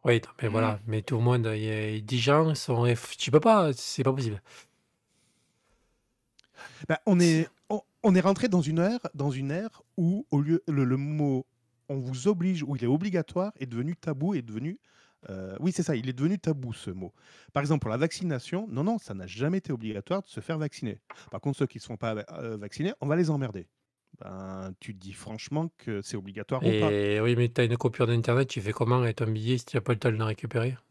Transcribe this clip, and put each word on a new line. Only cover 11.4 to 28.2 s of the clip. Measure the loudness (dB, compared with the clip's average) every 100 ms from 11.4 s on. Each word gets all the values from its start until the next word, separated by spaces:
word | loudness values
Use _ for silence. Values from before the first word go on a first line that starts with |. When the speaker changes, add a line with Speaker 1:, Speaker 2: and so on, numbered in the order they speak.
| -4 _ _ _ _
Speaker 3:
on | -6
vous | -4 -2 0
oblige » | 2 0 0 -2
ou « | -2
il | 2
est |
obligatoire » | 2 2 -2 -2 -4 -4 -6
est | -8
devenu | -4 -4 -4
tabou, | -6 -2 -2
est | -2
devenu, | -4 -8 -8 -10 _ _ _ _ -14
euh... | -10 -10 -4
oui, | -2
c'est | -2
ça, | -2 -2
il | -4
est |
devenu | -2 -2 0
tabou, | -2 -4 -6
ce | -10 -10
mot. | -10 -12 _ _ -20 -6
Par | -4
exemple, | 0 0
pour | 0
la | -2
vaccination, | -2 -2 -4 -4 -4 -6 -4
non, | -2 -2
non, | -2
ça | -6
n'a | -12 -10
jamais | -4 -2 -2
été | -2
obligatoire | -6 -4 -6 -4 -4
de | -4
se | -14
faire | -6 -4
vacciner. | -4 -4 -8 -8 _ -20 -14
Par | -6
contre, | -4 0
ceux | -2
qui | -2
se | -12
font | -6
pas, | -4 -4 -6
euh, | -10 -8 -8
vacciner, | -10 -6 -6 -4
on | -2
va | 2
les | 2
emmerder. | 0 -2 -6 -14 _ _ _ _ -18
Ben, | -14 -12 -10 -10 -10 -12
tu | -14
te | -14
dis | -14
franchement | -14 -12 -12 -6 -4 -4 _
que | -8 -6
c'est | -6 -10
obligatoire | -10 -12 -4 0
ou | 2
pas. | 4 4
Speaker 1:
Et | 2 2 2
oui, | 4 4
mais | 2
t'as | 2
une | 2 2
coupure | 0 2 2
d'internet, | 2